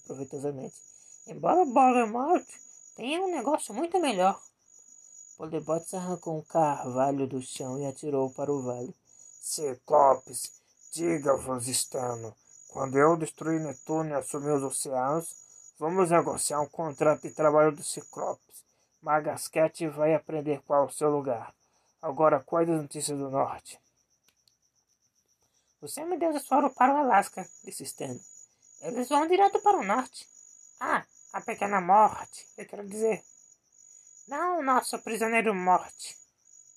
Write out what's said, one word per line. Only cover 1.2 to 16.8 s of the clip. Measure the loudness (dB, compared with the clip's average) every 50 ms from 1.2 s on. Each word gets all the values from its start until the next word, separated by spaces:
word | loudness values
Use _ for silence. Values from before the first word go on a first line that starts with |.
| -18
"Embora | -16 -10 -2 0 2 4 4 4
o | 4 4
Borgemort | 6 6 6 6 4 2 0 -2 -2 0 2 2 0 0 -4 -20 -20 -20 -20 -20 -20 -20 -20 _
tenha | -10 -8 -6 -4 -4
um | -2 -4
negócio | -4 -2 -2 -2 -2 -2 -2 -6 -8
muito | -6 -4 -2 -2 0
melhor." | 0 0 0 2 2 2 2 0 -8 -20 _ _ _ _ _ -20 _ _ -20 _ -20 -20 -20 -20 -20 -20 -16
Polibotes | -12 -10 -8 -8 -6 -4 -4 -4 -4 -4 -8 -10
arrancou | -8 -6 -6 -6 -6 -6 -6 -8
um | -8
carvalho | -6 -2 2 2 2 2 2 -2 -4 -4 0 0 0 0 0 -2 -2
do | -4 -4 -8
chão | -8 -10 -10 -10 -8 -8 -6
e | -6 -6
atirou | -8 -8 -8 -6 -4 -2 -2 -2 -2
para | -4 -6 -4 -4 -2
o | -2
vale. | -4 -6 -6 -6 -8 -12 -12 _ _ _ _ _ -20 -20 -20 -14
"Ciclopes, | -10 -8 -6 -4 -4 -6 -6 -6 _ 4 6 6 8 8 6 4 0 -12 -12 -12 -12 -12 -14 _ _ _ _ _ _ -12 -8
diga-vos, | -4 -2 0 0 0 2 2 0 0 0 -4 -6 -6 -4
Steno, | -4 -4 -4 -4 -4 -6 -6 -4 -4 -6 -6 -10 -12 -16 _ _ _ _ -20 -20 -12
quando | -8 -6 -4 0 2
eu | 4 6 6 4
destruir | 2 -2 -6 -8 -8 -4 -2 -2 -2
Netuno | -4 -6 -10 -10 -8 -4 -4 -4 -2 -2
e | -4
assumir | -4 -4 -6 -8 -6 -2 0
os | 0 0 0
oceanos, | -2 -6 -6 -6 -4 -2 -2 -2 0 -2 -2 -4 -8 -14 -18 -20 _ _ -20 -20 -20 _
vamos | -6 -6 -2 2 2 2 4
negociar | 4 2 2 2 -2 -4 -4 -2 -2 -2
um | -4 -4
contrato | -6 -8